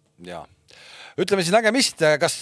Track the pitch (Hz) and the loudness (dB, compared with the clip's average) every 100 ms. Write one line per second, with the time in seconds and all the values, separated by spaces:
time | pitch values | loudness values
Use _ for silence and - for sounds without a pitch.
0 | _ _ 90 85 - _ _ - - - | _ _ -18 -16 -18 _ _ -20 -20 -20
1 | - - 185 196 170 214 220 254 - - | -14 -6 -2 -2 2 2 2 0 -2 0
2 | 156 147 165 - | 2 2 0 -2